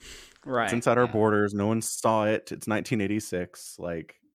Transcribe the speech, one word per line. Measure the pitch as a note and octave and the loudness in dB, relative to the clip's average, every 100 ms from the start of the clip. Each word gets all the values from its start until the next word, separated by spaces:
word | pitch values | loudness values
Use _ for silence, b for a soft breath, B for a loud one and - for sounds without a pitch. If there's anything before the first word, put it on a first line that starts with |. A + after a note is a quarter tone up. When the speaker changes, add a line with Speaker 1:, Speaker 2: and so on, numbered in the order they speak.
| B B B B - | B B B B -6
Speaker 1:
Right, | B2 A2 | -2 0
Speaker 2:
It's | |
inside | A#2 A#2+ A#2+ | 0 2 4
our | B2 | 4
Speaker 1:
yeah. | |
Speaker 2:
borders. | A2+ G#2+ G#2+ G#2 | 4 4 4 2
No | G#2 G#2 | 0 0
one | A2+ | 0
saw | A2 - A#2 A2 G#2+ | -2 -2 2 2 2
it. | A2 - | 0 -2
It's | - - | -10 -4
nineteen | G#2+ - A2 | -4 0 -2
eighty-six. | G2 G#2+ - F2+ F2+ - - - | 0 -2 -4 -6 -6 -10 -18 -12
Like, | F2 E2+ D#2 - _ | -8 -8 -10 -18 _